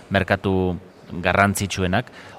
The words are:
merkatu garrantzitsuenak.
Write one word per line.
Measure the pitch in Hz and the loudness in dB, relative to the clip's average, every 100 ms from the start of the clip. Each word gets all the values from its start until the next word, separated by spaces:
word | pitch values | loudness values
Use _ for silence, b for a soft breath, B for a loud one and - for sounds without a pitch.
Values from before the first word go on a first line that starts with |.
| B | B
merkatu | 98 92 98 101 95 92 87 - - - 85 | -2 0 0 0 0 0 -2 -8 -20 -14 -4
garrantzitsuenak. | 90 90 101 95 98 - 92 98 127 B B | 0 4 4 2 -4 -2 0 0 -4 B B